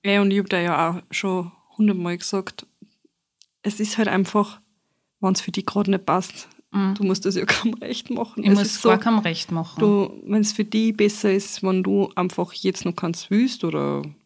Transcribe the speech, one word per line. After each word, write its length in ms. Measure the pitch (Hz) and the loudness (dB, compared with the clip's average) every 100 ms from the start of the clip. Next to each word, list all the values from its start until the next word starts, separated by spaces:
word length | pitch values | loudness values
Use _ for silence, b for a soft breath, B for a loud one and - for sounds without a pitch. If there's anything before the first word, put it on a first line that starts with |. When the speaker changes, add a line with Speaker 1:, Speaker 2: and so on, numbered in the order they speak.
Speaker 1:
Ja, 200 | 202 202 | 2 4
und 80 | 202 | 4
ich 80 | 196 | 2
hab 100 | 190 | 0
da 100 | 185 | 0
ja 320 | 175 151 165 | 0 0 0
auch 120 | 175 - | -2 -8
schon 420 | - 196 185 175 _ _ - | -6 -2 -4 -6 _ _ 0
hundertmal 400 | 214 185 175 175 | 2 2 -2 -4
gesagt, 500 | - 196 190 - - _ - _ _ _ _ _ _ _ | -4 -4 -6 -14 -20 _ -20 _ _ _ _ _ _ _
es 160 | 208 208 | -4 -2
ist 200 | 208 220 | -2 0
halt 100 | 214 | 2
einfach, 520 | 190 190 214 208 - _ _ _ _ _ _ | 2 2 0 -2 -6 _ _ _ _ _ _
wenn's 200 | 185 185 | -2 0
für 100 | - | -2
dich 140 | 190 190 | -6 -4
grad 200 | 202 196 | -2 0
nicht 180 | 190 - | 0 2
passt, 420 | 180 - - - _ _ | 0 -2 -12 -20 _ _
Speaker 2:
Mhm. 220 | 202 196 | -2 -2
Speaker 1:
du 80 | 202 | 0
musst 240 | 196 196 196 | 0 0 0
das 80 | |
ja 100 | 185 | -2
<laughs> 20 | - | 0
kaum 280 | - 220 | 0 -2
recht 360 | 233 - 240 - | -4 -8 -10 -6
machen. 340 | 233 233 - | -6 -6 0
Speaker 2:
Ich 60 | 214 | 4
Speaker 1:
Es 40 | 202 | 4
Speaker 2:
muss 80 | 202 - | 4 2
Speaker 1:
ist 60 | |
Speaker 2:
gar 120 | 233 190 | 4 4
Speaker 1:
so, 60 | |
Speaker 2:
keinem 160 | 233 220 | 4 2
recht 320 | 208 165 - | 0 -4 -4
machen. 300 | 165 165 - | -4 -4 0
Speaker 1:
du, 420 | 214 202 196 50 | 2 4 0 -6
wenn's 280 | - 208 208 | -2 2 2
für 100 | - | 0
dich 320 | 208 220 226 214 | 0 2 2 4
besser 360 | 208 - 208 | 2 4 2
ist, 320 | 190 196 - | 2 0 -2
wenn 180 | 190 190 | 0 0
du 280 | 185 196 196 | 2 0 0
einfach 380 | - 180 - 175 | -2 -2 -2 -6
jetzt 320 | - 190 185 | -2 -4 -2
noch 100 | 180 | -6
keins 340 | 170 170 170 - | -4 -6 -6 0
willst 360 | 202 247 - | 2 2 0
oder 380 | 165 156 143 143 147 147 | -4 -2 -2 -4 -8 -14